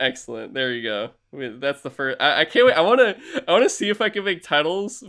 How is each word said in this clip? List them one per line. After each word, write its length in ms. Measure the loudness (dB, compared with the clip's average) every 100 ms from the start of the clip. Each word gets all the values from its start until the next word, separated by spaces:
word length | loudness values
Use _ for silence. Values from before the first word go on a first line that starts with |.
excellent. 540 | -4 -4 -12 -12 -8
There 180 | -4 -4
you 100 | -4
go. 280 | -4 -6 -6 _ _
We, 180 | -12 -12
that's 340 | -6 -6 -6
the 80 | -10
first. 300 | -6 -6 0
I, 200 | 2 2
I 40 | 2
can't 200 | 4 4
wait. 100 | 4
I 40 |
wanna, 340 | 4 4 4 0 -8 -6 2
I 60 |
wanna 160 | 4 4
see 220 | 0 -4
if 100 | -2
I 80 | -2
can 160 | -2
make 180 | -4 -6
titles, 640 | 0 0 0 -2 -6 -10